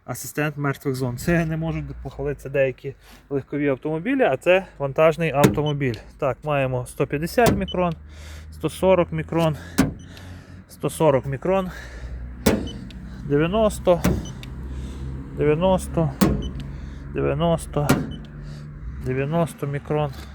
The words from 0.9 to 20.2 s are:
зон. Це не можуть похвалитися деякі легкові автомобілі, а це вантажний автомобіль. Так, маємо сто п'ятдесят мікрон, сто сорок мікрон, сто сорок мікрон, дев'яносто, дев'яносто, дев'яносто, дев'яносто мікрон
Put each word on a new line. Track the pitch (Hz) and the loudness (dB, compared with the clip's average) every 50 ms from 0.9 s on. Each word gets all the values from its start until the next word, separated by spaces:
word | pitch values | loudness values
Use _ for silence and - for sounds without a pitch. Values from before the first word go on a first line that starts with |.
| 131 | -2
зон. | 127 131 127 120 127 | -2 -2 -4 -4 -2
Це | - - 170 165 170 | 0 2 2 2 2
не | 160 165 160 | 2 0 -2
можуть | 160 160 156 156 147 135 131 - - | -2 -2 -2 -4 -6 -8 -10 -10 -10
похвалитися | 139 - - 139 147 139 - - 135 | -10 -8 -6 -4 -4 -4 -6 -6 -2
деякі | 135 143 135 135 127 - - 139 127 - - - - - - _ | 2 2 2 2 2 -2 -8 -12 -12 -12 -16 -20 -20 -20 -10 _
легкові | 143 139 131 - - 143 147 143 | -4 -4 -2 -2 -2 0 2 2
автомобілі, | 135 123 - 151 156 160 170 226 277 269 254 | 2 0 0 -2 -4 -2 0 0 2 4 4
а | 175 135 127 | 4 2 2
це | - 170 180 190 185 - - - | 4 6 6 6 4 0 -6 -6
вантажний | 143 139 131 - 156 165 156 156 165 160 | -6 -2 2 4 6 6 6 4 0 0
автомобіль. | 123 139 143 135 - 156 147 151 147 143 143 127 113 104 - - - - | 4 6 6 6 6 4 0 0 0 0 0 -2 -2 -4 -8 -16 -8 -4
Так, | 156 135 120 - - | -2 -2 -2 -2 -4
маємо | 151 147 139 135 131 131 123 123 | -2 0 0 0 0 -2 -4 -6
сто | - - - 147 135 | -6 -4 -4 -2 -2
п'ятдесят | - 143 160 175 - - 240 214 | -2 -2 -4 0 2 4 6 6
мікрон, | 202 196 190 - - 185 180 175 165 - - - - - - - - - - - | 4 4 0 -2 -2 -2 0 0 -2 -4 -8 -16 -18 -18 -16 -16 -16 -16 -16 -16
сто | - - - 156 | -12 -6 -6 -6
сорок | - - - 190 190 175 170 - | -2 2 4 6 6 6 4 2
мікрон, | 160 160 151 - - 165 165 160 147 - - - - - - - - - - - - - - - - - - - - - - - | 0 -4 -4 -2 0 2 2 2 2 0 -6 -6 -2 -2 -2 -2 -2 -6 -12 -16 -16 -16 -16 -16 -16 -16 -16 -18 -18 -20 -20 -20
сто | - - - 147 | -10 -6 -4 -4
сорок | - - 165 156 135 127 117 | 0 4 6 6 6 6 2
мікрон, | 135 135 131 - 170 190 190 185 185 - - - - - - - - - - - - - - - - 110 101 95 - - - - - - - - - - - - | 0 -4 -2 0 2 2 2 0 -2 -6 -10 -12 -14 -12 -12 -10 -10 -10 -10 -10 -12 -12 0 2 2 2 2 0 -6 -8 -10 -12 -12 -12 -12 -12 -12 -12 -10 -2
дев'яносто, | 143 143 143 156 170 185 220 220 214 - - - 196 175 170 - 180 170 - - - - - - - - - - - - - - - - - - - - - - - - - | 0 2 4 4 4 4 4 4 4 2 2 4 4 4 6 4 2 2 0 -2 -6 -10 -12 -12 -12 -10 -10 -10 -8 -8 -8 -8 -8 -8 -8 -8 -8 -8 -8 -10 -10 -4 0
дев'яносто, | 147 147 151 156 180 190 190 180 - - - 165 165 143 - - - - - - - - - - - - - - - - - - - - - | 2 4 4 4 4 4 4 4 2 0 0 2 2 2 2 2 2 2 2 0 -2 -6 -8 -8 -10 -10 -10 -10 -10 -12 -12 -12 -12 -8 -4
дев'яносто, | 139 139 139 139 143 165 170 165 156 - - - 147 147 143 - - - - - - - - - - - - - - - - - - - - - - - | 0 0 0 2 2 4 2 2 2 0 -2 -2 0 2 2 2 2 0 -2 -8 -10 -12 -14 -14 -14 -12 -12 -12 -12 -14 -14 -14 -12 -12 -10 -10 -8 -4
дев'яносто | 127 127 131 139 139 156 170 170 147 - - - 143 | -2 -2 0 0 0 2 2 2 0 -2 -4 -4 -4
мікрон | 143 143 - - 151 151 151 143 135 - | -4 -4 -2 0 0 0 0 0 -4 -8